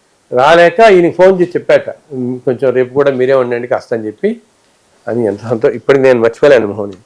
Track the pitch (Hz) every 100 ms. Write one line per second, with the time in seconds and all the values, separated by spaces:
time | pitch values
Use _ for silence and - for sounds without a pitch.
0 | _ _ - 123 139 170 170 170 226 185
1 | 170 - 185 185 175 147 120 147 - -
2 | - 135 123 127 139 120 135 123 123 131
3 | 143 131 127 135 123 120 123 120 - 113
4 | 107 104 202 233 _ _ _ _ _ _
5 | - 113 110 101 113 117 139 120 - 139
6 | 131 123 113 - 147 127 104 101 101 92